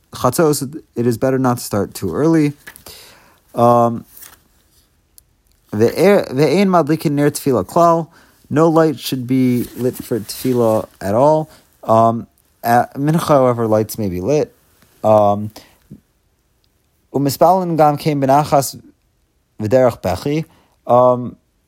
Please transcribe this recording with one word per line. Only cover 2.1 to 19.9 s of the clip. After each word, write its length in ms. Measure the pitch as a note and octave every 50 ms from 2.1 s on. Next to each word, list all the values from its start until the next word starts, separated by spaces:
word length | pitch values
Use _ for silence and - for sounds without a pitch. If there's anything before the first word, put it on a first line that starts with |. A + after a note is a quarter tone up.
| D#2+
early. 400 | G2+ C#3+ E3 E3 D#3+ D3 D3 C#3+ _ - - - - - - - - - - - _ _ _ _ _ _ _ -
Um, 500 | - A#2 A#2+ A#2+ A#2+ A#2 A#2 A#2 - - _ - - - - - _ _ _ _ _ _ _ _ _ _ _ _ _ _ _ _ _ _ _ _ _ _ _ _ _ _ -
ve'er, 560 | - G#2 A2+ - - - D#3+ G3 G3+ F3 - -
ve'ein 380 | B2+ C3 D#3 C#3 C#3+ F#3+ G3+
madlikin 460 | F#3+ F#3 E3+ D#3+ C#3 D#3 D#3 - E3 C#3+
ner 180 | C#3+ C#3+ D3
tefillah 340 | D3 - - D3 B2+ G#2 F2+
klal, 460 | - - F3 E3+ E3+ E3 E3 D#3+ - _ _ _ _ _ _ _ -
no 180 | - D3 D#3+ E3+
light 300 | D#3 E3 D#3+ D#3+ C3 A#2
should 260 | - - C#3+ C3 B2
be 380 | A#2 C3 C3 B2+ B2+ B2 A#2+ G2+ - -
lit 200 | - B2 B2+ -
for 240 | - - - B2+ A2
tefillah 680 | G#2 - - - - C3 B2 A#2+ A#2 A2+ A2 G#2+ - - _ -
at 140 | - G2 G2+
all. 340 | A#2 C#3 D3+ D#3 D#3 D3+ - - _ _ _ _ _ -
Um, 440 | - A2 A2+ A2+ A2+ A#2 A2+ - - _ _ _ _ _ _ -
at 300 | A#2+ A#2 B2 - - -
Mincha, 340 | C3 C#3 D3+ D#3+ E3+ -
however, 380 | - D3+ C3+ C3 B2+ A#2+ A#2 A#2
lights 320 | G#2+ G#2+ G#2+ A2 G#2 -
may 120 | - G#2+ F#2+
be 120 | E2+ F2+
lit. 320 | F2+ A2+ D3 D3+ - - _ _ _ _ _ _ _ _ _ _ -
Um, 480 | G#2+ G#2+ G#2+ G#2 G2+ G2+ G#2 G#2 G#2+ - - - _ _ _ _ - - - _ _ _ _ _ _ _ _ _ _ _ _ _ _ _ _ _ _ _ _ _ _
umispalin 640 | - C3 C#3+ C#3 B2 - F3 D#3+ F#3 F#3+ F3+ E3+ E3
gam 200 | D3 D#3 D3+ D3
kein 240 | C#3 - D#3+ D3 C#3+
benachas 580 | C3+ C3 C3+ D3 D3+ - D#3+ C#3 C3+ - - B2 - - _ _ _ _ _ _ _ _ _ _ _ _ _ -
v'derech 440 | G#2+ G#2 B2 B2+ C3 A#2+